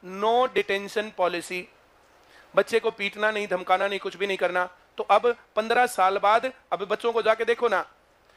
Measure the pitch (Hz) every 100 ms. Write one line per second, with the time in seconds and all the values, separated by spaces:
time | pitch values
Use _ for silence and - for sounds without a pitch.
0 | 180 190 214 233 254 202 202 196 202 214
1 | 190 - 175 175 165 180 - _ _ _
2 | _ _ _ - - 175 202 226 220 214
3 | 196 208 214 214 208 180 180 185 202 196
4 | 190 180 202 190 180 180 180 - _ -
5 | 214 202 233 233 _ - 220 240 247 -
6 | 185 196 202 220 254 - - 175 190 214
7 | 233 226 214 220 226 233 233 190 - _
8 | _ _ _